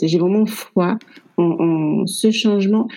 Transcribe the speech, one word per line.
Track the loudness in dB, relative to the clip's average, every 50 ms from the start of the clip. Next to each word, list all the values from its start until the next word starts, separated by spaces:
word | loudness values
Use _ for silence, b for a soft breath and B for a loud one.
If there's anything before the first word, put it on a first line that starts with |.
| -2
J'ai | 0 0 2
vraiment | 2 2 2 2 0
foi | 0 -2 -6 -12 -6 -2 0 0 0 -2 -4 B B B B B B _ 0
en, | 0 0 0 0 0 0 0 0 0 0 0 -2 -2
en |
ce | -4 -2 0 0 0
changement, | 2 2 0 0 2 2 2 2 0 0 0 -4 B